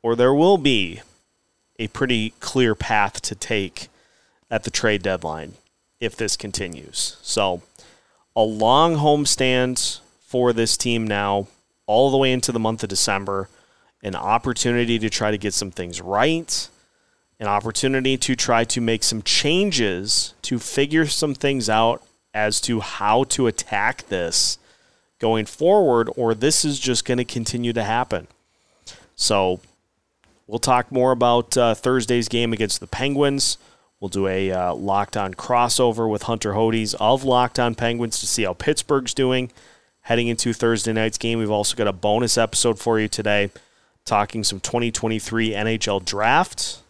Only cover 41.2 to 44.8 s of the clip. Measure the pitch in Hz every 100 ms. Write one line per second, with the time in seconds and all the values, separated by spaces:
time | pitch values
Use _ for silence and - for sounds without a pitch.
41.2 | 117 113 107 107 104 - 104 92 104 107
42.2 | 120 120 113 - 120 107 117 110 110 -
43.2 | 104 104 101 - _ _ _ _ - 104
44.2 | 101 113 101 98 - 120